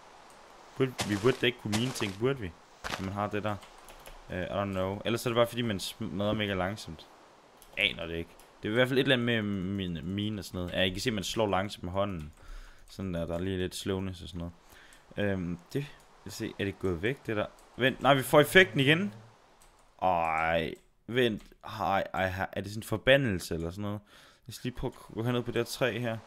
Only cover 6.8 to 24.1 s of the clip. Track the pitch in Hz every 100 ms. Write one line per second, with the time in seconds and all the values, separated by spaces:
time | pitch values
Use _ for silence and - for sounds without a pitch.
6.8 | - 78 - - - - - - - -
7.8 | 101 82 82 85 85 - - - 107 113
8.8 | 127 131 139 127 120 117 104 101 90 101
9.8 | 90 82 76 98 104 107 85 92 90 85
10.8 | 95 95 123 107 87 113 107 92 101 -
11.8 | 90 95 101 87 76 - - - - -
12.8 | - - 98 85 82 85 92 95 90 -
13.8 | 101 95 95 90 85 87 85 - - -
14.8 | - - - - 101 95 87 87 - 135
15.8 | 143 - - - - - 110 - 98 92
16.8 | 95 85 104 139 - 107 - - - -
17.8 | 127 - 127 139 123 151 143 190 185 147
18.8 | 135 160 202 - - - - - - _
19.8 | _ - 92 87 82 80 82 82 80 -
20.8 | _ _ - 120 120 101 - - - 110
21.8 | 90 98 - - 95 92 95 - 98 107
22.8 | - 107 - 139 131 92 - 85 82 92
23.8 | 104 104 -